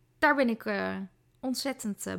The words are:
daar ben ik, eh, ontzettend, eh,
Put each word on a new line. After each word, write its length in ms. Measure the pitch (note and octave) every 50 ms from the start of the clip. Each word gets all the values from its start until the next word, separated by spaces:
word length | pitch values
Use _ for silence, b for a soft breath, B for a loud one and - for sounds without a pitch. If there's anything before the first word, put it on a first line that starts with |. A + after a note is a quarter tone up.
| _ _ _ -
daar 160 | - D4+ D4
ben 140 | C#4 C4+ A#3+
ik, 160 | A3+ A3+ -
eh, 320 | A3 G#3 G3 F#3+ F#3+ F#3+ F#3+ G3 F#3 _ _ _ _ _ _
ontzettend, 680 | - C4 B3+ - - C#4 C4 C4 - G#3+ G3 - -
eh, 80 | G3 F#3+